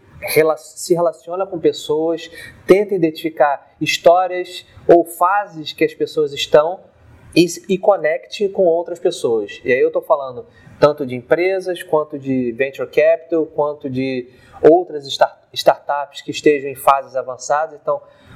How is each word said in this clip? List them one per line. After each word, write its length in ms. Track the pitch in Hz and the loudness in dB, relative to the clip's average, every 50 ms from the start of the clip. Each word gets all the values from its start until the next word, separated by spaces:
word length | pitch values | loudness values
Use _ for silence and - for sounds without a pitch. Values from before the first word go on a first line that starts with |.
| _ _ - - | _ _ -20 -14
rela-, 380 | - - - 147 156 160 151 - | -10 -4 0 2 2 2 0 -4
se 380 | - - - - - - 175 | -8 -18 -18 -8 -2 -2 0
relaciona 500 | 165 175 165 156 - - 170 170 185 190 | 0 0 -2 -2 -4 -10 -10 -8 -6 -6
com 140 | 190 185 165 | -6 -6 -2
pessoas, 680 | 156 151 143 - - - 151 156 160 165 165 160 - - - - - - - - - | -2 -2 -2 -2 -4 -4 -4 -2 -2 -2 -4 -4 -8 -14 -18 -18 -20 -20 -20 -4 4
tenta 300 | - 180 196 208 202 208 | 4 4 4 4 0 -2
identificar 760 | 185 165 160 156 - - 160 156 - 156 143 139 - - _ _ - | 0 0 0 -2 -2 -8 -6 -2 0 0 0 0 -2 -8 _ _ -8
histórias 840 | 156 151 - - - 170 170 180 185 180 180 180 180 175 - - - _ - - - - | -6 -6 -2 2 4 6 6 6 4 0 -2 -6 -6 -8 -10 -18 -20 _ -20 -4 2 4
ou 180 | 165 170 165 | 4 4 4
fases 680 | - - - 175 180 196 208 208 180 165 160 151 131 | 2 -2 0 0 2 2 0 -2 -6 -10 -14 -14 -10
que 120 | - - 160 | -4 -2 -2
as 100 | 151 - | -2 -2
pessoas 400 | - 151 143 - 160 151 143 139 | -2 -6 -6 -2 -2 -4 -4 -4
estão 460 | - - - - 151 151 165 190 - - - _ _ _ _ - - _ - - | -6 -2 4 4 4 4 4 -2 -8 -14 -20 _ _ _ _ -20 -20 _ -2 2
e, 100 | 156 175 175 - - - - | 2 2 2 2 -6 -6 -4
e 80 | 190 185 | -4 -2
conecte 720 | - 214 196 165 156 151 160 175 - - - - 208 190 | 2 2 2 2 2 -2 -2 -2 -6 -10 -8 -4 -4 -4
com 160 | 196 190 190 | 0 2 2
outras 320 | 170 160 170 170 175 175 - | 2 2 0 -2 -6 -6 -4
pessoas. 640 | - - - - - 131 113 110 101 101 - - - | -2 -2 -2 -2 -2 -2 -2 -2 -4 -6 -10 -8 -2
E 80 | - | 0
aí 80 | 123 131 | 0 2
eu 120 | 151 160 | 2 2
tô 100 | 160 180 | 0 -2
falando 460 | 165 - 160 143 139 131 123 120 113 - _ _ - - - - | -2 0 0 0 -2 -6 -12 -14 -16 -18 _ _ -20 -20 -4 2
tanto 260 | 147 147 147 147 143 | 2 2 2 2 -6
de 100 | 123 123 | -8 -8
empresas, 680 | 123 120 - 160 156 175 185 190 190 180 185 175 170 - | -8 -4 -2 -2 0 0 0 -2 -2 -4 -6 -8 -8 -6
quanto 340 | - 156 156 151 151 - 139 | -2 -2 -2 -2 -2 -8 -12
de 340 | 131 135 135 131 127 120 113 | -6 -4 -4 -2 -2 -4 -2
venture 360 | 117 135 139 135 - 127 - | -4 -4 -4 -4 -8 -10 -6
capital, 560 | - 151 151 160 165 165 165 - 170 165 151 | 0 2 2 2 2 0 -2 -2 -2 -2 -2
quanto 420 | 160 - 156 147 147 147 147 - 139 | -2 -2 -4 -4 -4 -4 -6 -8 -8
de 460 | 127 127 131 135 131 127 123 - - - _ - - - - 151 | -6 -4 -4 -4 -4 -6 -8 -10 -14 -20 _ -20 -4 4 6 6
outras 380 | 165 180 175 - 156 147 139 | 6 6 4 0 -8 -12 -10
star-, 340 | 135 - - 147 - - _ _ _ - | -6 -2 0 0 0 -2 _ _ _ -10
startups 680 | - - 165 135 - - - 143 143 143 - - - - | -4 2 2 2 2 0 -6 -4 -4 -6 -8 -12 -16 -12
que 80 | - | -12
estejam 400 | - - - 151 147 139 135 139 | -6 0 2 2 2 2 0 -6
em 40 | 131 | -10
fases 400 | 127 - 147 139 139 131 123 123 | -2 2 2 2 2 2 -4 -6
avançadas. 640 | 131 120 123 127 120 - - 143 147 160 156 151 143 | -6 -6 -6 -8 -10 -6 -4 -2 -2 -2 -4 -8 -10
Então, 220 | - 151 147 139 - - - _ _ - - | -6 -6 -6 -6 -6 -12 -20 _ _ -20 -8